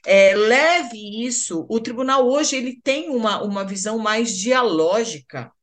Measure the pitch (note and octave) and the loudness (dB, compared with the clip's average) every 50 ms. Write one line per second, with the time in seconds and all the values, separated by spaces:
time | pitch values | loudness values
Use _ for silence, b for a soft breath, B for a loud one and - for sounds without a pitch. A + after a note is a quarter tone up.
0 | B - G3 G3 G3 F#3+ F#3+ G#3 G#3+ A3 A#3+ C4+ D4+ D#4+ F4 F4 C#4+ A#3 A3+ G#3+ | B 4 6 8 8 6 6 4 4 4 4 4 4 4 2 2 0 -4 -10 -14
1 | G#3 G#3 G#3 A3 A#3+ B3+ A#3+ - - - F3 D#3+ - - G#3+ A3+ A3+ B3+ A#3 A#3 | -12 -10 -8 -6 -6 -4 -4 -4 -6 -6 -6 -6 -6 -4 -4 -4 -4 -4 -6 -4
2 | C4 C4 C4 C4+ B3+ B3 C4+ D4 D4+ D4+ C#4 C4 A#3+ C4 B3 - - C#4 C4 D4+ | -2 0 2 2 2 2 2 2 0 0 -2 -4 -6 -6 -10 -6 -4 -2 -2 -2
3 | E4+ E4 C4+ A#3+ A3 G#3+ G3 - - G#3 G3+ G3 G3 F#3+ G3+ F#3+ F#3+ G#3+ A3 A3+ | -2 -4 -4 -2 0 0 -2 -2 -4 -4 -6 -6 -6 -8 -8 -8 -6 -4 -4 -2
4 | A3 G#3+ G#3+ A3+ A#3+ A3+ - - F#3+ A#3+ B3+ C4 A#3+ G#3+ E3+ D#3 D#3 E3+ G3 A3+ | -2 0 0 0 0 -2 -4 -4 -2 0 2 2 2 2 2 2 2 2 2 0
5 | A3+ - D#3 C#3 - _ - C3 A#2 - _ _ | -2 -4 -6 -12 -14 _ -14 -14 -14 -14 _ _